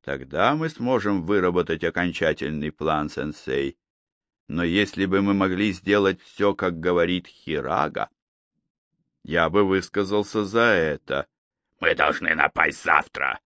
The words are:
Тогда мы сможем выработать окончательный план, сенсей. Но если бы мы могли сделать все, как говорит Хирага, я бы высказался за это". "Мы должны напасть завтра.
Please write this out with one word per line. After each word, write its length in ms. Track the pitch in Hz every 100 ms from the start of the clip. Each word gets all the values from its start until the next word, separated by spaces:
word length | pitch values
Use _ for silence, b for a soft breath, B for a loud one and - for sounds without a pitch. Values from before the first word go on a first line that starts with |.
Тогда 540 | - 69 65 71 110
мы 160 | 151 160
сможем 560 | - 120 127 101 101 82
выработать 580 | 101 90 90 85 82
окончательный 880 | 85 85 87 80 80 76 69 76 76
план, 380 | - 76 76 73
сенсей. 680 | - 73 - - 65 69 - _ _ _ _ _ _ _
Но 160 | 82
если 400 | 87 90 101 -
бы 160 | 95 95
мы 140 | 101
могли 380 | 98 95 92 104
сделать 500 | 90 - 104 98 92
все, 320 | - - 101
как 260 | 98 92 85
говорит 460 | 85 87 85 90 -
Хирага, 840 | - - 76 65 82 76 - - _ _ _ _ _ _ _ _ _ _ _
я 260 | - 82 82
бы 120 | 92
высказался 840 | 98 95 87 98 95 104 101 110 101
за 160 | 113
это". 680 | 117 98 80 71 - 67 - _ _ _ _ _
"Мы 100 | 82
должны 400 | 80 76 76 85
напасть 480 | 80 69 - 80 -
завтра. 580 | - 78 - - 67 -